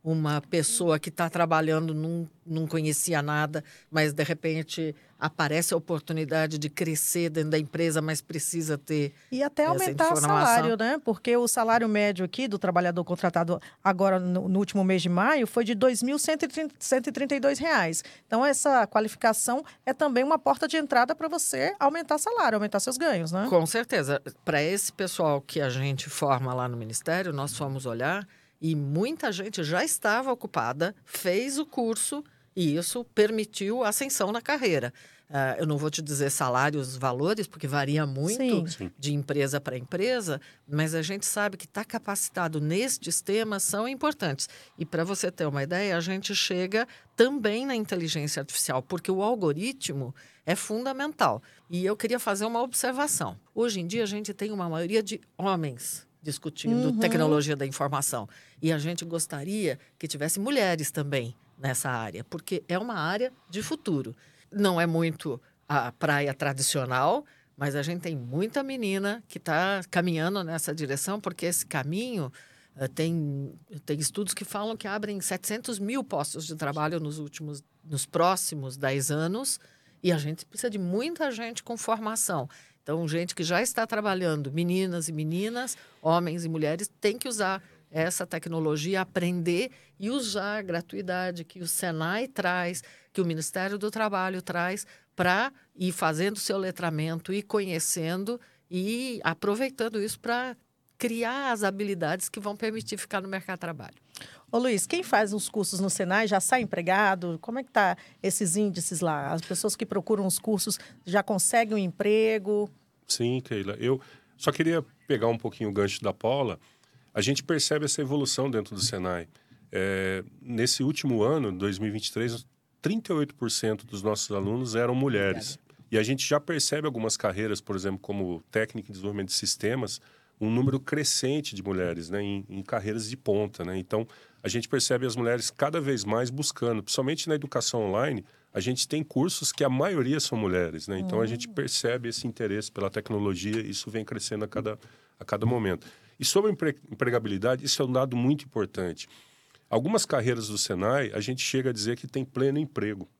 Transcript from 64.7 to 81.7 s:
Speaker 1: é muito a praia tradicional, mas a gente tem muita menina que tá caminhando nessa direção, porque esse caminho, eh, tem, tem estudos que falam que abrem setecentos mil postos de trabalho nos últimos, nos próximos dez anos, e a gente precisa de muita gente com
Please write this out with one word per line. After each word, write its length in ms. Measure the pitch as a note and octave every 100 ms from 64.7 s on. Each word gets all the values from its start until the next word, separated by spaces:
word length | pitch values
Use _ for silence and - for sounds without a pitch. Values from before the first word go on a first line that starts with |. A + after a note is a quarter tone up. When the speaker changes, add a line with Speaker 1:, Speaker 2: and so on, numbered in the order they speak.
| F3
Speaker 1:
é 60 | E3+
muito 520 | E3 E3 D#3 D#3+ A#2+ _ _ -
a 220 | D3 B2
praia 420 | - D#3 C#3+ C#3+
tradicional, 920 | C3+ C#3+ C3+ C#3 D3 B2+ B2+ D3 B3 D4 _ _ -
mas 200 | C#3+ C#3+
a 80 |
gente 180 | C#3+ F3
tem 140 | E3+ D3
muita 480 | A#2+ C#3 G#3+ C#4
menina 600 | C4+ C4+ G#3 G3 G3 A3+ -
que 120 | -
tá 420 | - D#3 F#3+ G3 E3+
caminhando 520 | F3+ F3+ D#3+ E3 G3+
nessa 300 | E3+ E3 D#3
direção, 460 | D#3 C#3+ C3+ - G#3
porque 240 | G3+ F3 F3
esse 200 | E3+ -
caminho, 640 | D3+ C3+ F3+ B3 A3 C3 - - - _ -
eh, 120 | C3
tem, 640 | - D#3+ E3+ D3 C#3 C#3 - _ E3+ -
tem 140 | D3
estudos 340 | C#3+ - G3
que 100 | -
falam 320 | G3+ G3+ A3 A3
que 120 | G#3
abrem 340 | G#3 G#3 G3+
setecentos 560 | - F#3+ - G#3+ B3 G#3+
mil 260 | G3+ C4+
postos 420 | A#3 D#3+ D3 - D#3
de 80 | D#3
trabalho 440 | D3 D3+ D3+ E3
nos 200 | D3+ D#3
últimos, 440 | D3 - D3+ C#3+ _ _
nos 220 | D#3 C#3+ -
próximos 720 | E3+ F3 F#3+ - D#3 C3 C3
dez 340 | C#3 C#3 C3+
anos, 480 | D3+ E3 G#3 C4+ - - _ _ _
e 100 | F3+
a 60 | E3
gente 280 | D3 E3 -
precisa 240 | - G3
de 80 | G3+
muita 520 | F3+ G3 C#4+ E4 D4+
gente 320 | A3 A#3 A#3
com 140 | -